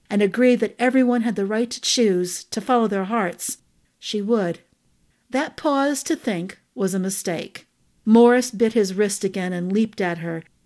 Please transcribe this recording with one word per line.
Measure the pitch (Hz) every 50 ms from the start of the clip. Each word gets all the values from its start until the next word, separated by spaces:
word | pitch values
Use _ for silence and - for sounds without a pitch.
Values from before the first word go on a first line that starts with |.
| _ _
and | 208 202
agree | 208 196 - 226 247 254 247
that | 240 240 202 - -
everyone | 240 254 254 262 262 240 240 247 226
had | 240 202
the | - 196
right | 196 214 220 240 233
to | - -
choose, | - - - - 233 214 185 180 180 180 180 - -
to | - - -
follow | - - 254 240 226
their | 214 202 196 190
hearts, | 185 226 233 202 175 175 - - - - - _ _ _ _ _ _ _ _
she | - - - 214 202
would. | 202 233 226 196 170 165 - _ _ _ _ _ _ _ _ _ _ _ _ _ _
That | - 254 302 311 -
pause | - - 320 277 277 269 285 294 269 -
to | - 330
think | - - - 208 170 170 190 - - _ _ _
was | 254 196 190 185
a | 196
mistake. | 185 190 190 - - 196 170 160 - - - - - _ _ _ _ _ _ _ _
Morris | 220 214 233 233 240 240 254 247 254
bit | - 196 233 220 220
his | 240 208 190 185
wrist | 190 208 202 202 - -
again | 190 190 196 180 180 180
and | 175 175 180 190
leaped | 214 220 220 - -
at | 196 175 170 170
her. | 160 170 165 165 165 - _ _ _